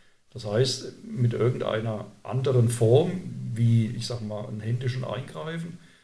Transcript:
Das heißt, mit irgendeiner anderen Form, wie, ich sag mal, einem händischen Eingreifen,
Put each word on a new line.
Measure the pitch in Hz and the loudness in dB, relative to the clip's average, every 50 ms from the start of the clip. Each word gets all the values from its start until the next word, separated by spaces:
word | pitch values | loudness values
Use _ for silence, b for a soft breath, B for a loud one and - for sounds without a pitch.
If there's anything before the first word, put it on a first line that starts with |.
| b b b b b b | b b b b b b
Das | - - - | -16 -10 -6
heißt, | 104 104 113 135 127 - - - - - - - | 0 2 2 2 2 0 -4 -8 -12 -14 -14 -14
mit | - - 131 123 117 117 | -10 -2 2 2 2 2
irgendeiner | - 107 127 - - - - 107 110 110 113 107 101 - - - - - | 4 2 2 2 0 -2 -2 -2 -2 -2 -2 -4 -6 -8 -12 -16 -16 -10
anderen | - 110 131 135 139 127 123 113 113 | -4 -4 -2 0 2 4 4 4 4
Form, | - - 113 110 123 147 175 185 - - - 120 - - - 123 117 | 4 4 4 6 6 6 6 4 -2 -4 -6 -8 -10 -8 -8 -6 -2
wie, | 113 117 113 117 113 110 107 | 2 4 6 6 6 4 2
ich | 117 120 - - | -2 -6 -6 -6
sag | 117 104 | -6 -6
mal, | 107 104 104 104 - - | -6 -6 -8 -8 -8 -8
einem | 107 107 | -8 -8
händischen | 101 110 120 120 135 123 127 131 127 | -4 -4 -4 -2 -2 -4 -4 -4 -6
Eingreifen, | - 104 123 123 - - 160 151 160 165 165 165 - - B B B B B | -6 -6 -8 -8 -10 -10 -10 -10 -8 -8 -8 -8 -10 -12 B B B B B